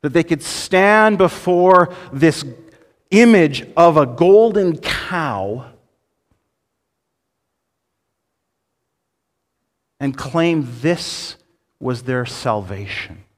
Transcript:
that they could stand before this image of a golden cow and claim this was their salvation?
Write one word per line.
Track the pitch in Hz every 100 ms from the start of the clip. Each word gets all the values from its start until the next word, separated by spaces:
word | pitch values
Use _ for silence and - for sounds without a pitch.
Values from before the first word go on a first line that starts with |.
that | 147
they | 156
could | 165 160
stand | - - - 185 196 214 220 202
before | 185 - - 180 180 180 175 - -
this | 135 160 147 139 123 - _ _ _ _
image | 196 233 220 156 131 - -
of | 170 156
a | 139
golden | 120 175 202 226 202 185 160
cow | - - - 180 151 104 95 117 - _ _ _ _ _ _ _ _ _ _ _ _ _ _ _ _ _ _ _ _ _ _ _ _ _ _ _ _ _ _ _ _ _ _ _ _ _ _ _ _ _ _ _
and | 139 135
claim | 135 165 170 165 131 120
this | 143 170 - - - - _ _ _ _
was | 127 123
their | 127 127 123
salvation? | - 127 107 92 98 98 - - 85 _